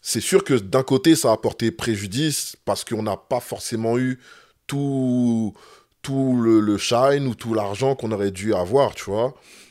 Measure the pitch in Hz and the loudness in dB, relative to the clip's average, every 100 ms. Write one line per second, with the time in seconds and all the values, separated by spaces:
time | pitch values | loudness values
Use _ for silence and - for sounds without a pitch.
0 | - 117 - - - 131 98 127 131 131 | -4 -4 2 0 4 0 2 0 2 2
1 | 160 160 127 110 113 - 113 - - 107 | 4 4 4 2 0 -2 -4 -2 -4 -4
2 | 101 107 156 139 - - - 98 - 110 | -4 -2 -2 -2 -8 -10 -6 -4 -4 -4
3 | 107 95 _ 123 - 104 - 117 113 120 | -4 -6 _ -6 -4 -10 -6 -4 -2 0
4 | 127 127 - - _ _ - 139 143 135 | -2 -4 -12 -20 _ _ -10 -4 -2 -2
5 | 127 123 120 117 110 - - - _ _ | 0 2 2 0 -2 -8 -20 -20 _ _
6 | - 135 135 123 113 113 107 104 - 120 | -6 -2 2 2 6 4 4 0 0 2
7 | 135 143 139 110 117 110 101 98 135 135 | 4 2 0 -6 -4 -2 -2 -2 -2 -2
8 | 117 107 101 92 104 98 90 127 127 - | -4 -2 -2 -2 -2 -2 2 2 2 0
9 | - 101 123 - _ - - | -6 -2 -4 -6 _ -20 -20